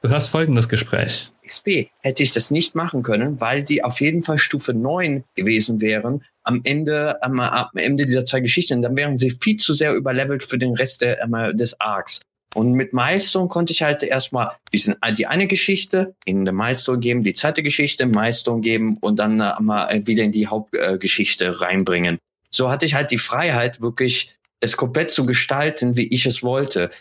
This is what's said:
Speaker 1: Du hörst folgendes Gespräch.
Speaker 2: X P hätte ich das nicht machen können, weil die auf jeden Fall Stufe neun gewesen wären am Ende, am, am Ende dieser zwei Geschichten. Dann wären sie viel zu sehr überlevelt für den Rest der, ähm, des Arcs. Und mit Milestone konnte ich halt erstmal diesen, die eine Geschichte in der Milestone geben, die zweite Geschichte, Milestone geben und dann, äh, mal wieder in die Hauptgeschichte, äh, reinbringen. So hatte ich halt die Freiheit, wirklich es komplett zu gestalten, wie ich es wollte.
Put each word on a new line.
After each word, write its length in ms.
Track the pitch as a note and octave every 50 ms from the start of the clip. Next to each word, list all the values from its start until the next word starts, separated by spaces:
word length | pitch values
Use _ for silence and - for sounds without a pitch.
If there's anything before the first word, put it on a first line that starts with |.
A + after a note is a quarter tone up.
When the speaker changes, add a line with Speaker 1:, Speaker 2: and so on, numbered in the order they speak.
| -
Speaker 1:
Du 60 | A2+
hörst 200 | B2+ D3+ D3 -
folgendes 400 | - D#3+ E3 D#3 C3+ A#2+ A2+ A#2
Gespräch. 600 | - A2 - - - - - - - - - - _ _ _
Speaker 2:
X 180 | - - -
P 300 | _ G#3 G3 D3+ A2 - _ _
hätte 220 | _ C3+ C3 - D3
ich 80 | B2+ -
das 180 | A#2 - -
nicht 240 | D3 D#3 E3+ - _
machen 280 | D#3+ E3 F3 - C3+ A#2+
können, 380 | A#2+ A2 G#2 A#2 C#3+ D3+ B2+
weil 220 | A#2+ A2+ B2+ C#3+ C#3
die 200 | C#3+ D3 C#3+ -
auf 180 | B2 A#2+ -
jeden 220 | C#3+ D3 D#3+ E3+ E3
Fall 160 | - D#3 D3
Stufe 340 | - - - C#3+ - - B2
neun 520 | A2+ A#2 C3+ D#3 F3+ F#3 D#3+ C#3+ C#3 C3 _ _
gewesen 460 | - F#2 G#2 A2+ A2 G#2+ - A#2 G#2+
wären 420 | A2 G#2+ G#2+ G#2+ G#2 A#2+ C3+ D3 - _ _ _ _
am 160 | - B2 B2 B2+
Ende, 600 | C3 C#3 D3 D#3 D3+ D3+ D3+ D3 D3+ C3+ - -
am, 180 | B2+ C3 B2+
am 300 | B2 - - A#2+ A#2 - -
Ende 320 | - - A#2 C#3 C#3 C#3+
dieser 180 | C3 B2 B2+ B2
zwei 160 | B2 - C3
Geschichten. 420 | B2+ A#2+ - - F3 - C#3+ A#2+ A#2+
Dann 120 | A#2+ C3
wären 220 | C3 C#3+ D3 C#3 B2+
sie 180 | B2 B2+ B2 - -
viel 140 | G#3+ G#3+
zu 180 | G#3+ - - D#3
sehr 200 | D3 D#3 D3+ C#3+
überlevelt 500 | G#2 C3+ C3+ B2+ B2+ C3+ C#3 C#3+ C3 -
für 140 | - - B2+
den 160 | B2 B2+ A#2+
Rest 280 | A2+ C3 B2+ - - -
der, 180 | A#2+ A#2 - -
ähm, 340 | A#2 A#2 A2+ A2+ G#2 E2+
des 240 | A2 A#2+ A#2 - _
Arcs. 400 | G#2 G#2+ G#2 G2 F#2+ - - - - _ _ _ _ _ -
Und 200 | - A2+ B2 B2
mit 180 | C3 C3 - -
Milestone 560 | B2+ A#2+ C#3 F3 F#3+ - - - F#3+ F#3 F3
konnte 240 | - F3 E3+ E3 -
ich 100 | - E3
halt 220 | D3+ D3 D3 -
erstmal 480 | - C3 C3+ C3 - - B2+ A#2 - - - _ - -
diesen, 220 | - - - - - - A#2 G#2+
die 100 | G#2+ -
eine 220 | - C#3+ F3 G3 F#3
Geschichte 680 | G3 F#3 - - F#3+ F#3 - - - F#3+ F#3 F#3+ F#3+ _ -
in 200 | - F#2+ G2 G2
der 100 | F#2+ F#2+
Milestone 460 | F#2+ G#2+ A#2 C3 B2+ - - B2+ B2
geben, 240 | A#2 A#2+ A#2+ B2 A2
die 100 | G2+ -
zweite 300 | - - D3 D#3 - D#3
Geschichte, 420 | D3+ D3 - D3 C3+ - - C3+
Milestone 540 | B2+ A#2 G#2 G#2+ A#2 A#2 A#2+ - - A#2 A#2
geben 360 | A2 A2+ A2+ A2+ A2 A2 G#2+ G#2+
und 180 | - G#2 G#2+ G2+
dann, 220 | G#2 G#2+ G#2+ A2
äh, 140 | A2 G2+ - -
mal 460 | G#2+ G#2+ G#2+ G#2 F#2 - G2+ A2 G#2
wieder 160 | A2+ A2+ A2 A2
in 80 | G#2
die 160 | G2+ G#2+ G#2+
Hauptgeschichte, 1000 | G2+ G#2+ A2 G#2+ _ - - - F2+ F#2+ F#2+ F#2+ F#2+ - - G#2 - - - F#2
äh, 20 | F2+
reinbringen. 680 | F2 E2 F2+ F2 F#2 G2 F#2+ F2 F2+ F2 F2 F2 F2 E2 _ _ _ _ _ _
So 200 | - - C3 B2+
hatte 160 | C3 C#3 E3
ich 80 | D#3 C#3+
halt 160 | C#3 D3 C#3+
die 80 | B2+ A2
Freiheit, 640 | - - - B2+ E3 E3+ C#3+ A#2+ A#2+ B2 B2 -
wirklich 560 | A#2 A#2+ A#2 - B2+ B2+ B2 - - - - _ _ _ _ _
es 160 | - A2+ -
komplett 340 | - - C3 B2 D3+ E3+ E3+
zu 160 | - - C3+
gestalten, 720 | B2 B2+ B2 - - C3+ C#3 D3 D#3+ D#3 - - B2 B2
wie 100 | B2 A#2
ich 180 | A2 B2+ B2 -
es 200 | C3+ A#2 - -
wollte. 460 | B2 B2+ C3+ C#3+ C#3 - F#2+ F2 E2+ - -